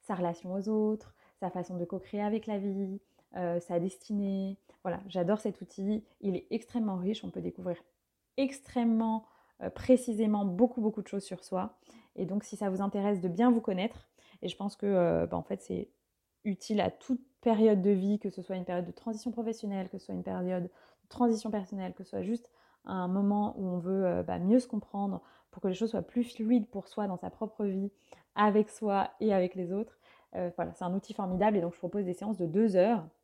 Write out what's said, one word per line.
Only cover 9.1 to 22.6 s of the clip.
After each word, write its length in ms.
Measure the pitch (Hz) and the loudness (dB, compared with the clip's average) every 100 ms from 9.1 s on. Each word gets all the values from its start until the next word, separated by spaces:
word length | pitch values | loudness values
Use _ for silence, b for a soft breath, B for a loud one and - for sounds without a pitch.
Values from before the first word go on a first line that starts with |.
| 220 - b b b | -2 -6 b b b
euh, 80 | 185 | -10
précisément 760 | - - 254 247 214 220 208 | -8 6 6 6 0 2 2
beaucoup, 360 | 202 175 240 247 | 0 4 2 4
beaucoup 220 | 214 214 | -2 -2
de 60 | 202 | -6
choses 160 | 202 | -8
sur 200 | - 175 | -8 -12
soi. 340 | - 185 208 - B B B - | -6 -4 -4 -8 B B B -8
Et 100 | 185 | -4
donc, 160 | 196 | -4
si 140 | - 208 | -6 -4
ça 140 | 202 | -2
vous 120 | 190 | 0
intéresse 380 | 196 202 202 202 | -2 0 0 0
de 80 | 180 | 0
bien 220 | 170 240 | 2 4
vous 100 | 233 | 4
connaître, 480 | 226 185 208 - - _ b b | 2 -2 -2 -6 -20 _ b b
et 60 | 185 | -10
je 80 | - | -6
pense 180 | 196 | -8
que, 120 | - 202 | -4 0
euh, 400 | 190 170 165 170 | 4 4 4 0
bah, 100 | 170 | -4
en 60 | |
fait, 200 | - 196 | -6 -8
c'est 260 | - 180 - _ _ _ _ _ | -6 -6 -6 _ _ _ _ _
utile 360 | 214 190 - 208 | -6 -6 -2 0
à 100 | 190 | 0
toute 300 | - - 254 - _ | -2 -6 -6 -6 _
période 420 | 247 220 220 208 | 0 6 6 6
de 80 | 190 | 4
vie, 280 | 196 196 208 | 4 2 0
que 120 | 202 | -2
ce 100 | 185 | -8
soit 140 | 175 | -8
une 100 | 185 | -6
période 220 | 180 180 175 | -2 -4 -4
de 60 | |
transition 400 | - - 220 247 | -8 -8 -6 -6
professionnelle, 560 | 233 226 226 208 196 190 | -4 -4 -4 -4 -4 -6
que 100 | 190 | -10
ce 80 | - | -8
soit 80 | |
une 80 | 185 | -8
période 420 | 180 185 180 185 | -4 -4 -2 -2
de 60 | 175 b b b _ | -4 b b b _
transition 420 | - 247 220 220 | 0 2 2 0
personnelle, 420 | 214 190 196 185 | -4 -4 -8 -8
que 120 | 180 | -10
ce 60 | 185 | -8
soit 120 | 196 | -6
juste 260 | 185 233 - b | -2 -4 -6 b